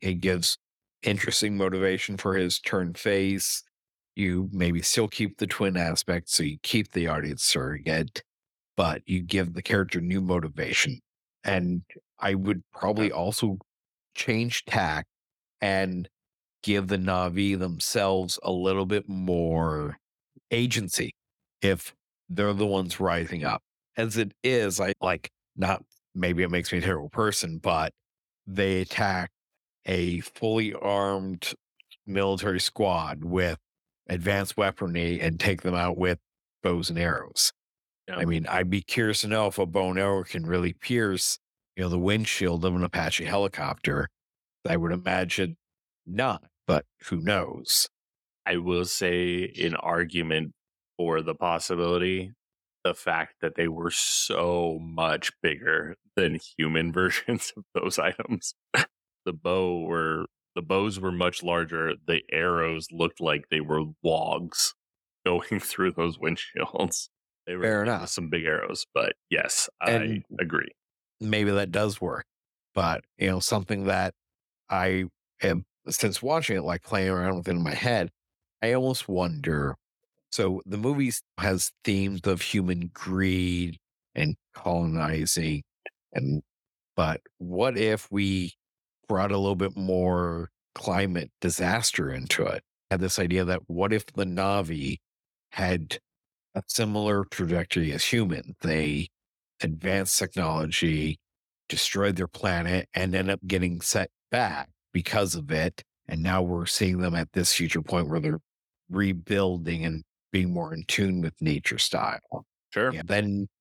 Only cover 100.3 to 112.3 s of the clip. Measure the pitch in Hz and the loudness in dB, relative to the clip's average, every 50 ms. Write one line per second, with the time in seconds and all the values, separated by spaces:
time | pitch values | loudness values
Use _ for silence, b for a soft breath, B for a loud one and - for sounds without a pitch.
100.3 | - 95 87 80 80 78 80 80 85 - - 82 80 78 78 78 78 - _ _ | 0 0 0 0 0 0 -2 0 0 2 2 2 2 2 0 -2 -4 -4 _ _
101.3 | _ _ _ _ _ _ _ _ - - - - - 98 101 101 95 85 92 82 | _ _ _ _ _ _ _ _ -2 -2 -2 0 0 0 2 2 2 0 -2 -4
102.3 | - - - 98 90 87 85 87 90 92 - - - 87 92 95 92 95 92 95 | -4 -4 -2 0 0 0 0 0 0 0 -2 -2 -4 -2 -2 0 0 0 2 0
103.3 | 98 - - 92 98 92 90 92 87 85 - - - 107 92 - - _ _ _ | 0 -2 -2 -2 0 2 2 0 0 -2 -2 -2 0 0 0 -2 -6 _ _ _
104.3 | - 123 120 98 80 69 67 - _ _ _ _ _ 92 87 - - 107 104 92 | 0 0 0 0 -2 -4 -8 -10 _ _ _ _ _ -4 -2 0 2 2 2 2
105.3 | 80 85 76 69 80 78 80 90 - - - _ _ _ _ - - 80 80 92 | 0 -4 -4 -2 0 0 0 0 -2 -6 -18 _ _ _ _ -8 -6 -2 0 2
106.3 | 92 95 90 87 90 85 85 - - - 107 92 90 90 90 90 85 85 80 - | 2 2 2 0 0 -2 -2 -2 0 2 2 2 2 2 0 0 0 0 -2 0
107.3 | - 92 87 - - - 87 80 - 85 78 - - 87 85 73 - 82 76 78 | 0 0 2 2 2 2 2 0 0 -2 -2 0 0 0 2 2 0 0 0 0
108.3 | 76 80 - _ _ _ _ _ _ _ _ _ 87 95 101 98 95 85 82 - | -2 -2 -6 _ _ _ _ _ _ _ _ _ 0 2 2 2 2 -2 -2 0
109.3 | 107 98 98 92 90 87 82 82 85 82 80 82 80 80 78 _ _ _ _ _ | 2 2 4 2 2 -2 -2 -4 -4 -2 -2 -4 -4 -6 -10 _ _ _ _ _
110.3 | - 98 92 90 87 87 82 80 82 80 82 - - - 101 95 92 90 82 82 | 0 2 2 2 0 -2 -2 -4 -6 -8 -4 -2 0 0 2 2 2 0 -2 -2
111.3 | - _ 80 78 76 71 - - - - - - - - - 110 113 - - _ | -4 _ -2 0 0 0 0 -2 0 0 0 0 0 0 0 -2 -4 -6 -8 _